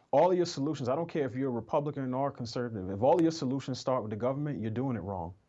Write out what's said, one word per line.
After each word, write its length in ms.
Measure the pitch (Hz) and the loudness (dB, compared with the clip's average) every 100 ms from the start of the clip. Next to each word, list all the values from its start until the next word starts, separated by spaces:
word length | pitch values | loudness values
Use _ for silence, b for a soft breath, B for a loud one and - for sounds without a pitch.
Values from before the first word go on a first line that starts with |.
| b | b
all 200 | 135 175 | 4 6
of 40 | 180 | 4
your 100 | 170 | 0
solutions, 440 | - 143 143 123 | 0 -2 -2 0
I 60 | 143 | -2
don't 120 | 170 | -2
care 180 | 165 131 | -2 -2
if 80 | |
you're 140 | 123 135 | -2 -2
a 60 | |
Republican 600 | 117 113 151 147 143 131 | -2 0 0 0 -4 -4
or 160 | 127 139 | -2 -2
conservative, 600 | 139 117 131 120 107 92 | -4 -6 -4 -4 -4 -4
if 120 | 98 | 2
all 140 | 127 170 | 4 6
of 60 | |
your 100 | 165 | 4
solutions 480 | 165 135 135 135 123 | 2 -2 -2 -4 -4
start 240 | - 127 | -2 -2
with 60 | 107 | -2
the 80 | 107 | -2
government, 440 | 120 135 147 131 | -2 -2 -4 -4
you're 80 | 110 | -4
doing 280 | 110 135 113 | -2 -2 -2
it 60 | |
wrong." 300 | 92 95 85 - | -4 -6 -6 -10